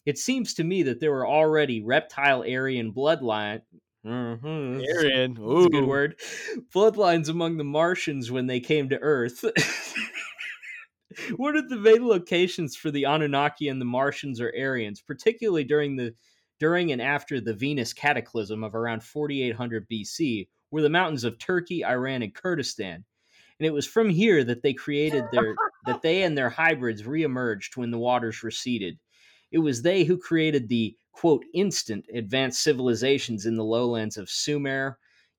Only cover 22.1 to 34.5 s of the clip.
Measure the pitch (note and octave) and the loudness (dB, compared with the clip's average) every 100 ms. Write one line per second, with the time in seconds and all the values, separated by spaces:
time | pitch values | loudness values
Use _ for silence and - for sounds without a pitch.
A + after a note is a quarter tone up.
22.1 | C3 A2 - F#3 E3+ B2+ - G2 E2 G2+ | -4 -6 -6 -4 -4 -4 -6 -8 -10 -16
23.1 | _ _ _ _ - D#3 D3 C#3 A#3 A3 | _ _ _ _ -4 -2 -2 -2 2 2
24.1 | E3 A3+ E3+ B2 A#2 C#3+ C3 - C#3+ D3+ | 4 6 6 4 0 0 -2 -4 0 0
25.1 | D3 A#2 A#2+ A2 A2 A4 - - B2 D#3+ | 0 0 0 0 0 -4 -6 -6 -2 0
26.1 | F3+ F#3 D3 B2 A#2 E3 D#3 B2 G#2+ G#2+ | 2 2 0 -2 0 0 2 -2 -4 -4
27.1 | D#3 D#3 B2+ B2 G2+ - - A#2+ A#2 A#2+ | -2 -2 0 -2 -4 -8 -8 -6 -2 0
28.1 | B2 A#2 A2 A2+ - - A#2+ F#2 - _ | 0 0 -6 -8 -8 -4 -4 -4 -10 _
29.1 | _ _ _ _ E3 D#3 A#2 D3 F#3+ D#3+ | _ _ _ _ 0 0 0 2 2 4
30.1 | F3+ - E3 D#3 D3 A#2 A#2+ A2 - _ | 2 0 2 2 2 0 0 0 -4 _
31.1 | - E3+ C#3 - F3 G3 E3 - G2+ - | -2 2 2 0 -2 0 -2 -4 -8 -6
32.1 | A#2+ G#2 C3 C3 B2 D#3 C3 B2+ A2 C3 | -8 -4 -2 -2 0 0 2 2 2 2
33.1 | C#3 - A2 G#2+ A2+ G#2+ A2+ B2 A#2 G#2+ | 2 0 -4 -2 -2 0 0 0 0 -4
34.1 | G#2+ F#2 - - | -6 -8 -6 -4